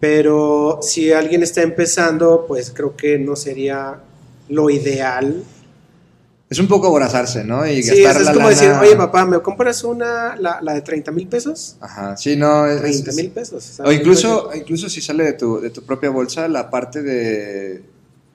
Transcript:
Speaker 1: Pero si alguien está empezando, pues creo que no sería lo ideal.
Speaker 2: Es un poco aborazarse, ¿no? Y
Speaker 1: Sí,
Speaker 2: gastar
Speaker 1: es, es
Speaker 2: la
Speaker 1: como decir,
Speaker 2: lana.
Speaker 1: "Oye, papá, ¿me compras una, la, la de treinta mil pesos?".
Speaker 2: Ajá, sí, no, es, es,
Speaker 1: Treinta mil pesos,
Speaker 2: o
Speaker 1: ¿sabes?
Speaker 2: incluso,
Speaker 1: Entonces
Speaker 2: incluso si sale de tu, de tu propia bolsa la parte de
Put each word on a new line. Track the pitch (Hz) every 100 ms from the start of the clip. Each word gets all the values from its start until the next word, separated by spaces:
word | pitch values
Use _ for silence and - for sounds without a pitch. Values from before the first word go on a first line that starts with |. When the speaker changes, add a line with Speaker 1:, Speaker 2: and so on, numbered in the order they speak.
Speaker 1:
Pero | 151 151 151 151 151 147 151 156
si | - 170 156
alguien | 156 156 170
está | 170 -
empezando, | 170 170 165 - 170 156 170 165 165
pues | 131 123
creo | - 143 -
que | 147 143
no | 139 143
sería | 143 135 139 139 135 - - _ - - -
lo | 147 151
ideal. | 143 139 135 131 127 139 165 - - _ _ _ _ _ _ _ _ -
Speaker 2:
Es | 127
un | 190
poco | 202 190
aborazarse, | 151 127 123 123 120
¿no? | 107 123 156
Y | 139
Speaker 1:
Sí, | 117 196
Speaker 2:
gastar | 196 -
Speaker 1:
es, |
es | -
Speaker 2:
la |
Speaker 1:
como | - 220
decir, | 202 202
Speaker 2:
lana. | -
Speaker 1:
"Oye, | 208
papá, | 214 175 185
¿me | 185 175
compras | 190 202 247 233
una, | 233 240 233 233 233 226
la, | 180 170
la | 160
de | 147
treinta | 147 156 147
mil | 165 185
pesos?". | 240 269 320 - -
Speaker 2:
Ajá, | 104 104 98 101
sí, | 143 147
no, | 147 147 147
es, |
es, | 147
Speaker 1:
Treinta | 147 139 -
mil | 156 185
pesos, | - 240 - -
Speaker 2:
o |
Speaker 1:
¿sabes? | - 143 147
Speaker 2:
incluso, | 156 185 220 226
Speaker 1:
Entonces | - 151
Speaker 2:
incluso | 147 165 196
si | 160
sale | - 151
de | 156
tu, | - 117 110
de | 117
tu | 120
propia | - 131 143
bolsa | 131 127 165 165
la | 143 117
parte | 123 123 143
de | 143 123 113 107 101 98 98 92 98 _ _ _ _